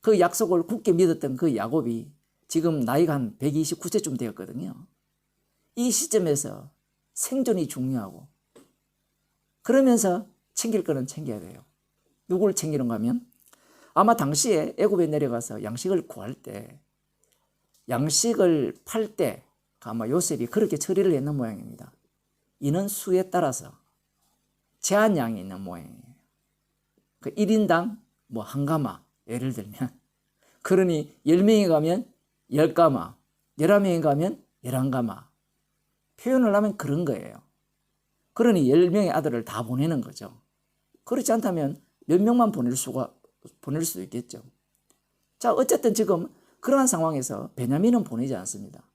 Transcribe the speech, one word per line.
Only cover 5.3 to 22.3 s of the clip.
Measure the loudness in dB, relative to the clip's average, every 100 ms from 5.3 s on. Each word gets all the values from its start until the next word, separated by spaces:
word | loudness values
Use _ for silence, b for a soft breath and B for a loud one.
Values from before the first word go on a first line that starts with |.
| _ _ _ _ -2
이 | 0
시점에서 | 0 0 0 2 0 -2 -12 -18 _ _ _ _
생존이 | -10 -6 -2 0 0 -2
중요하고, | -4 -4 -4 -6 -14 -20 _ _ -20 _ _ _ _ _ _ _ _ _ _
그러면서 | 2 4 6 4 2 -2 -6 _ _
챙길 | -8 -2 -2
거는 | -2 -4 -4
챙겨야 | -10 -10 -10
돼요. | -12 -20 _ _ _ _ _ _ _
누구를 | 0 0
챙기는가 | 0 -2 -2 -2
하면 | -2 -2 -2 -6 _ _ b b b b
아마 | 2 4 4
당시에 | 2 0 2 0 0 0
애굽에 | 0 2 2
내려가서 | 2 0 -2 -6 -10
양식을 | -10 -6 -2 -2 -2
구할 | -12 -12
때, | -14 -14 -16 -16 -20 _ _ _ _ _ _ _ _ _ _ -8
양식을 | -4 -2 0 0 4 4 4 0 -4
팔 | -8 -4 -4
때, | -2 -4 -4 _ _ _ _
아마 | -10 -8 -2
요셉이 | -2 -2 -4 -2
그렇게 | 0 0 -2
처리를 | -2 0 2
했는 | 2 0 -4
모양입니다. | -6 -8 -14 -18 -20 _ _ _ _